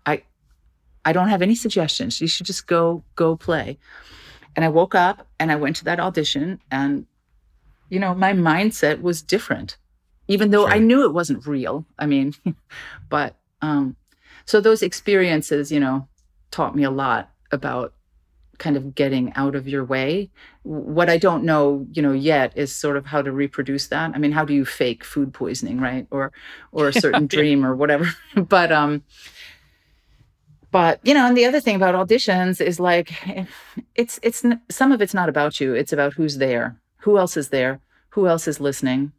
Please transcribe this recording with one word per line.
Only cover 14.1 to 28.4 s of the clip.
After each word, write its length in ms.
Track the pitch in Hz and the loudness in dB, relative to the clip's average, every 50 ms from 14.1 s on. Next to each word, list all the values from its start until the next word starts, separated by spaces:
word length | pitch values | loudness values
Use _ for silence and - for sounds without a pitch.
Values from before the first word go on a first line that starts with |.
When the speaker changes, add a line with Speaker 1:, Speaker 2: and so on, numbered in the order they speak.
| _ _ _ _ - - _ | _ _ _ _ -20 -20 _
Speaker 1:
so 140 | - - 214 | 2 2 4
those 240 | 202 220 220 220 202 | 6 6 4 4 2
experiences, 880 | 185 - - - 208 202 190 185 175 160 151 147 - 156 143 143 147 | -4 -4 -6 -2 0 2 2 2 2 0 -2 -2 -2 -2 -2 -2 -2
you 80 | 156 147 | 0 0
know, 280 | 143 131 131 139 135 _ _ _ _ _ _ _ _ _ | 0 0 -2 -4 -6 _ _ _ _ _ _ _ _ _
taught 240 | - - 151 - - | -6 -4 -4 -2 0
me 80 | 147 139 | 0 0
a 80 | 135 | 0
lot 400 | 135 139 135 127 117 110 - _ _ _ _ _ | 0 -2 -2 -2 -2 -2 -4 _ _ _ _ _
about 420 | - 131 135 139 123 123 123 - _ _ _ _ _ _ _ _ _ _ _ _ _ | -6 -6 -4 -6 -6 -6 -8 -10 _ _ _ _ _ _ _ _ _ _ _ _ _
kind 180 | _ - 160 143 | _ -2 -2 -2
of 160 | 139 131 139 131 | -2 -2 -6 -2
getting 400 | - 143 135 135 131 127 120 - | -2 0 0 0 0 -2 -2 -2
out 200 | 135 139 139 139 | -2 -2 -2 -2
of 120 | 139 127 | -4 -6
your 160 | 139 139 139 131 | -6 -6 -6 -4
way. 440 | 120 135 131 131 139 160 196 202 190 _ _ - - _ _ _ | -2 -2 -2 -2 -2 -2 -4 -4 -8 _ _ -20 -20 _ _ _
W-, 180 | - 156 151 - | -10 -10 -8 -8
what 260 | - 151 165 175 170 | -4 0 0 2 4
I 80 | 170 | 2
don't 260 | 165 185 185 170 151 - | 4 4 2 2 2 2
know, 420 | 165 156 151 143 143 143 139 139 - - | 2 4 4 4 2 2 0 -4 -6 -2
you 80 | 160 | 0
know, 100 | 147 143 | 2 2
yet 400 | 135 135 139 160 156 143 131 117 - | 2 2 2 2 2 2 0 -2 -2
is 200 | - 143 135 - | -6 -6 -6 -6
sort 200 | - - 147 143 | -4 -4 -2 -2
of 80 | 143 139 | -4 -6
how 140 | 139 151 147 135 | -2 -4 -2 -2
to 80 | 139 | -2
reproduce 560 | 131 139 143 139 - - 135 139 139 139 - | -2 -4 -4 -4 -4 -6 -6 -4 -4 -6 -4
that. 240 | - 139 156 160 160 - | -4 -4 -4 -4 -4 -4
I 40 | 139 | -2
mean, 140 | 151 147 151 | -2 0 0
how 120 | 156 156 | 0 0
do 80 | 143 143 | 2 0
you 120 | 143 135 | 0 0
fake 380 | - - - 135 123 117 - - | -2 -2 -2 -2 -2 -2 -6 -12
food 300 | - - 147 139 135 - | -8 -4 -4 -4 -4 -4
poisoning, 460 | - 127 87 123 131 - - 120 127 | -8 -6 -6 -6 -6 -6 -6 -4 -4
right? 260 | 131 123 127 131 - _ | -4 -4 -4 -8 -10 _
Or, 200 | - 139 135 135 _ - - - - - - _ | -6 -6 -6 -6 _ -18 -20 -20 -20 -20 -20 _
or 180 | - 151 147 139 | -2 0 0 2
a 40 | 143 | 2
Speaker 2:
<laughs> 120 | 240 175 | 2 2
Speaker 1:
certain 180 | 143 - 190 151 | 2 2 2 0
Speaker 2:
Yeah. 160 | 135 - 156 | 0 2 2
Speaker 1:
dream 260 | 151 151 143 139 135 | 2 4 2 2 2
or 80 | 131 131 | 0 0
whatever. 300 | 127 147 147 147 143 170 170 165 - - - - | 0 2 2 2 0 0 -4 -6 -8 -20 -4 -2
<laughs> 0 | |
But, 360 | 208 | -2